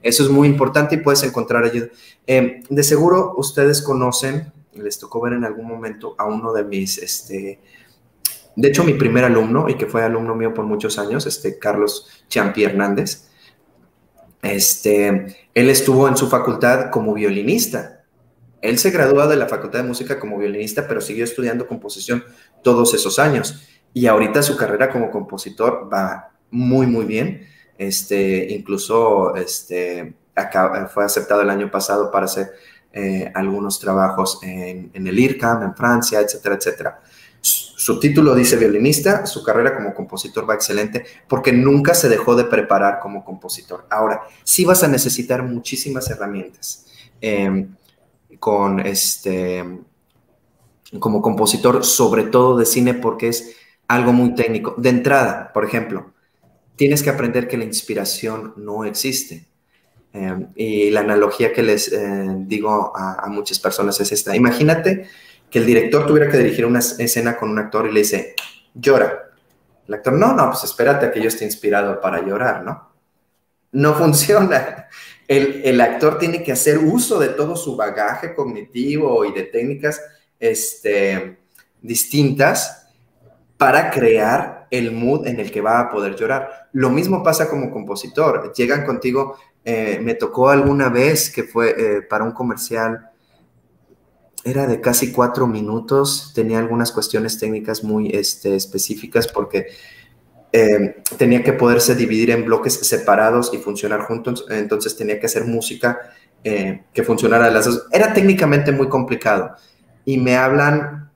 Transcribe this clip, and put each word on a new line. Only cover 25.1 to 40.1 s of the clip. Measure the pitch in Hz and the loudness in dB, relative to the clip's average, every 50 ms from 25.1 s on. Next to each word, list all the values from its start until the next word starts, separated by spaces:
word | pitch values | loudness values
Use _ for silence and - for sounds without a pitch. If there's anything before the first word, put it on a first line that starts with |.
compositor | - 104 98 - 98 95 - 98 95 - 110 123 - - - - | -4 -8 -8 -8 -12 -12 -12 -14 -6 0 0 0 0 -2 -6 -4
va | 104 98 95 92 85 - - - _ _ _ _ | -4 -2 -2 -2 -6 -8 -12 -20 _ _ _ _
muy, | - 117 127 123 127 131 131 | -4 -2 0 2 2 2 2
muy | 123 120 113 110 | 2 0 0 -2
bien. | 101 107 110 135 180 196 - - - _ _ _ _ _ | -2 -4 -4 -4 -4 -6 -10 -14 -20 _ _ _ _ _
Este, | _ 98 98 98 - - - 101 98 98 98 95 92 92 - 104 | _ -8 -6 -6 -6 -4 -4 -2 0 0 0 0 -2 -2 -4 -8
incluso, | 101 104 - 98 98 - - 110 113 117 113 104 98 92 90 90 | -10 -6 -6 -6 -6 -4 0 0 2 4 4 2 2 2 0 -2
este, | 95 90 90 - - - - 90 90 90 90 87 87 85 82 - _ _ _ _ | -4 -6 -6 -8 -12 -10 -8 -6 -6 -4 -4 -6 -8 -12 -14 -18 _ _ _ _
acá, | - 98 - - 95 92 - - 104 98 95 - | -6 -6 -2 0 0 0 0 0 -4 -8 -6 -4
fue | 107 101 | -2 -2
aceptado | 101 - 107 101 - 104 104 | -2 -2 -4 -2 0 0 2
el | 101 101 | 2 0
año | 98 98 101 101 | 0 -2 -4 -4
pasado | - 98 - - 101 104 101 101 | -6 -6 -4 -2 -2 -2 -2 0
para | - 98 95 | -2 -2 -2
hacer, | 87 - 98 98 95 - - _ - _ _ _ _ | -2 -4 -6 -6 -8 -10 -20 _ -20 _ _ _ _
eh, | _ 104 101 98 95 95 - - - | _ -8 -6 -4 -4 -4 -6 -6 -6
algunos | 92 95 98 98 101 101 98 98 - | -4 -4 -4 -4 -4 -4 -6 -8 -6
trabajos | - 98 95 98 95 95 - - 90 - - - | -4 -2 0 2 2 0 0 -2 -2 -4 -4 -8
en, | - 92 90 92 90 90 92 92 90 - _ | -10 -14 -12 -10 -10 -10 -12 -12 -16 -16 _
en | 95 95 | -8 -6
el | 92 92 107 | -2 2 2
ircam, | 127 131 127 - 120 117 117 113 104 | 2 2 2 0 0 0 0 0 -2
en | 95 90 | -6 -6
Francia, | - 117 120 120 117 117 - 113 107 | -2 0 2 2 2 0 0 0 0
etcétera, | 104 104 - - - 101 101 | 0 0 -2 -6 -4 -4 -4
etcétera. | 98 - 90 - - 85 78 - - _ _ _ - - - _ _ | -2 -2 -4 -4 -4 -8 -10 -10 -10 _ _ _ -20 -20 -20 _ _
Su, | - - - - - - - - | -4 -4 -4 -4 -6 -12 -10 -8
su | - - 120 | -2 -2 -2
título | 117 - 147 139 151 151 147 123 | 2 2 2 4 6 6 6 6
dice | 123 123 120 127 | 4 4 4 4
violinista, | 117 113 107 101 104 117 143 151 151 - 190 202 202 196 | 4 4 4 4 4 2 2 2 2 2 2 0 0 -2
su | - - - | -6 -8 -8
carrera | - 113 107 113 120 131 - | -2 0 0 2 2 0 -2
como | 104 104 101 95 | -2 -6 -8 -8
compositor | - 92 - | -10 -12 -12